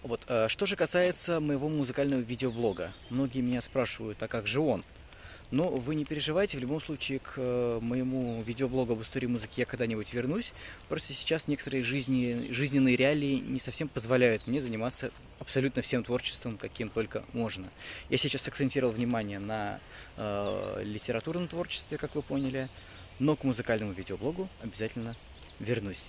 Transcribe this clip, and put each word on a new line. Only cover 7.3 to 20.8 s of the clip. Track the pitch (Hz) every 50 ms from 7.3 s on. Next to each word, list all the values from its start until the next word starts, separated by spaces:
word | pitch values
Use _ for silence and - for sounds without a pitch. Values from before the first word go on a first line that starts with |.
| -
э, | 139 127 123 123 123 120 120 117 113
моему | 113 117 123 127 127 127 131 131 127 120 117 113 110
видеоблогу | 113 117 117 135 123 123 131 127 117 117
об | 110
истории | 113 - - 135 127
музыки | 120 123 117 107 - - -
я | 120
когда-нибудь | - - 113 123 113 113 107 104 - -
вернусь. | 120 120 127 165 226 233 - - - - - - - - -
Просто | - 156 - - 135
сейчас | - - - 165 156 -
некоторые | - 147 - - - 139 131 120
жизни-, | 117 131 139 127 127 131 127 123 120 120 120 117 -
жизненные | 123 120 143 139 139 139 131 127 123
реалии | 120 127 139 151 151 143 139 135
не | 127 - - 131 127
совсем | - 127 117 - 160
позволяют | 139 - 131 107 113 131 127 123 120 110 104 -
мне | - 120 147
заниматься | 135 120 113 110 113 127 - - - - - - - - - -
абсолютно | - - - 135 131 139 - -
всем | - - - 123 110
творчеством, | - 120 127 - - - - - 123 110
каким | 101 - 107 - - 117 104
только | - 113 110 101 - 107 107 - -
можно. | 117 113 107 - 95 92 92 - - - - - - - -
Я | - 127
сейчас | - 143 - 131 -
акцентировал | - - - 143 127 - 143 127 120 110
внимание | 113 120 117 120 113 107 101 101 98
на, | 101 104 110 110 104 101 104 - - - - - - - -
э, | - 110 104 101 101 101 101 101 98 98 98 98 98